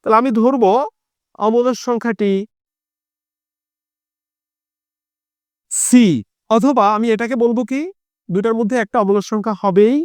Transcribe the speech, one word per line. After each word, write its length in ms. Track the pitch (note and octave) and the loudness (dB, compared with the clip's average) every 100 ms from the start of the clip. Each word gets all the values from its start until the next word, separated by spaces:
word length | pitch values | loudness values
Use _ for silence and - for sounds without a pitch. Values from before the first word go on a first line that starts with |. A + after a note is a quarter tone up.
তাহলে 160 | - G#3+ | 2 2
আমি 100 | B3+ A3+ | 2 2
ধরব 240 | A#3 C4 G3+ A3 D#4 _ _ _ _ _ | 2 2 2 2 -2 _ _ _ _ _
অমূলদ 380 | G#3 A#3 B3 B3 - | -2 0 -2 -4 -4
সংখ্যাটি 460 | A#3 A#3 G#3+ G3+ F#3+ G#3 _ _ _ _ _ _ _ _ _ _ _ _ _ _ _ _ _ _ _ _ _ _ _ _ _ _ _ _ _ _ _ _ | -4 -4 -2 -2 -2 -4 _ _ _ _ _ _ _ _ _ _ _ _ _ _ _ _ _ _ _ _ _ _ _ _ _ _ _ _ _ _ _ _
সি, 320 | - - B3 A3 C3 G#2 _ _ A3+ | -6 4 4 4 2 -6 _ _ 0
অথবা 280 | C4 B3 G3+ G#3+ | 2 2 2 0
আমি 100 | A3+ | -2
এটাকে 220 | A3 A#3 B3 | -2 -4 -2
বলবো 180 | A#3 A#3 A#3+ | 0 -2 -4
কি, 100 | C4 E4+ - _ _ - | -6 -8 -14 _ _ -6
দুইটার 260 | F#3 A3 A3+ | -4 -2 -2
মধ্যে 180 | A3 B3+ | -2 -2
একটা 120 | G#3+ B3 | -2 -2
অমূলদ 220 | G3 G3+ - | 0 0 -2
সংখ্যা 240 | G#3+ G#3 G3+ | -6 -4 -4
হবেই। 340 | G3+ F#3+ G#3+ C#4+ | 0 2 2 2